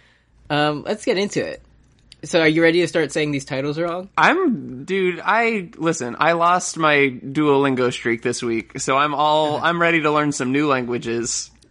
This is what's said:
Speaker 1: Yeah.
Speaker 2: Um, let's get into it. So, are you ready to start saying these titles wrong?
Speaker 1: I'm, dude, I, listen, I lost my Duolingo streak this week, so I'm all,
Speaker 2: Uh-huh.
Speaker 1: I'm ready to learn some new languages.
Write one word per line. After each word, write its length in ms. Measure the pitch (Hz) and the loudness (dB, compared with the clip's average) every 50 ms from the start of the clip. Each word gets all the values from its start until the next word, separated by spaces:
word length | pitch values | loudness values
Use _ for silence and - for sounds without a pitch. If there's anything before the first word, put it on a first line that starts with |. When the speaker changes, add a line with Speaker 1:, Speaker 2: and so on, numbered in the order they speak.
| _ _ _ _ _ _ _ _ _ - | _ _ _ _ _ _ _ _ _ -4
Speaker 1:
Yeah. 180 | 151 147 147 151 | 0 0 0 0
Speaker 2:
Um, 140 | 151 143 - | 0 -4 -4
let's 200 | - 214 214 - | -6 -6 -4 -2
get 120 | - 214 180 | -2 0 0
into 280 | 202 202 - 151 101 | -2 -2 -2 -4 -4
it. 160 | 80 71 - - _ _ _ _ _ _ _ _ _ - _ - | -4 -8 -12 -16 _ _ _ _ _ _ _ _ _ -20 _ -12
So, 180 | 147 - 165 | -2 0 2
are 60 | 160 156 | 4 4
you 140 | 156 165 | 4 4
ready 200 | 165 165 165 175 | 4 4 4 4
to 60 | 175 160 | 0 0
start 240 | - 175 156 147 | 0 -2 -2 0
saying 200 | - 165 151 147 | -2 -2 -2 -2
these 140 | 147 139 139 | -2 -6 -6
titles 340 | - 143 131 135 147 143 160 | -6 -6 -4 -4 -4 -4 -4
wrong? 300 | 170 170 165 185 190 - - - | -4 -6 -6 -8 -10 -8 0 4
Speaker 1:
I'm, 680 | 156 190 277 370 381 302 226 147 127 123 127 123 139 | 4 4 4 4 0 0 -2 -2 -6 -10 -12 -14 -8
dude, 340 | - 190 196 190 180 175 165 - | -4 -2 0 0 0 -2 -2 -2
I, 460 | 175 202 226 233 226 226 208 175 160 - - | 0 0 2 2 0 0 -2 -6 -8 -10 -4
listen, 380 | 156 165 160 - 123 120 120 - | -2 -2 -2 -2 -4 -8 -4 0
I 140 | 147 160 170 | 2 2 2
lost 440 | 165 170 175 180 180 - - - 165 | 4 4 2 2 2 0 -4 -6 0
my 180 | 160 151 147 143 139 135 123 123 - | 2 4 4 4 4 2 0 -4 -12
Duolingo 680 | 135 135 156 151 147 139 139 139 139 131 123 127 123 | -6 -2 0 2 4 4 4 4 2 2 2 0 0
streak 300 | 123 - - 120 117 113 | -2 -2 -2 -2 -2 -2
this 220 | - 123 120 - 127 | -2 -4 -4 -2 -4
week, 360 | 117 113 113 - - - 123 | -4 -4 -4 -4 -8 -10 -10
so 160 | - - 135 135 | -4 -2 0 0
I'm 180 | 147 151 143 | 0 0 0
all, 400 | 135 151 151 151 156 156 151 151 | 0 2 2 4 2 2 0 0
Speaker 2:
Uh-huh. 100 | - - | 0 0
Speaker 1:
I'm 160 | 160 170 170 | 0 0 2
ready 200 | 170 170 170 165 | 2 2 2 2
to 100 | 147 151 | 2 2
learn 200 | 151 151 151 147 | 2 2 2 0
some 200 | 143 - 135 123 | 0 -2 -2 -2
new 160 | 131 143 151 147 | 0 0 2 2
languages. 840 | 135 127 123 120 120 120 113 117 113 117 117 117 - - - - _ _ _ _ | 0 0 -2 -4 -6 -6 -4 -4 -4 -4 -4 -4 -6 -8 -8 -12 _ _ _ _